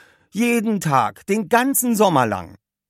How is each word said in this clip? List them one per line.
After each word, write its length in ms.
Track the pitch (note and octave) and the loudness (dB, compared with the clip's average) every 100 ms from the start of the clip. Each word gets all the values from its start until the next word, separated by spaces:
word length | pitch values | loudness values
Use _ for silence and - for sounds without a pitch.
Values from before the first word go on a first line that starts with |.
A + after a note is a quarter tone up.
| - _ _ | -20 _ _
Jeden 500 | F#3 A#3+ A#3 A3 G#3 | -4 0 0 0 -2
Tag, 460 | E3 C#3 G#2+ G2+ - | 0 0 0 -4 -4
den 220 | G3+ F3+ | -4 0
ganzen 480 | A#3+ B3+ C4+ B3 A3 | 0 2 0 -2 2
Sommer 300 | G#3 D3+ A#2+ | 2 4 0
lang." 300 | G2 E2+ G2 _ _ | -2 -8 -18 _ _